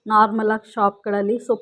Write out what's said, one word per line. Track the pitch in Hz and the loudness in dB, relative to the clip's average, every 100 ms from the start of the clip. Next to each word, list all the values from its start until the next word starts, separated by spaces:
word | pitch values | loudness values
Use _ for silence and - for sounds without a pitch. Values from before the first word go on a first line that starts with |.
| - | 0
ನಾರ್ಮಲಾಗಿ | 214 220 220 214 214 - | 2 4 2 -2 -2 -6
ಶಾಪ್ಗಳಲ್ಲಿ. | - 202 202 - 202 202 240 | -2 -2 -2 -6 -4 -2 -4
So | 240 226 | -4 -4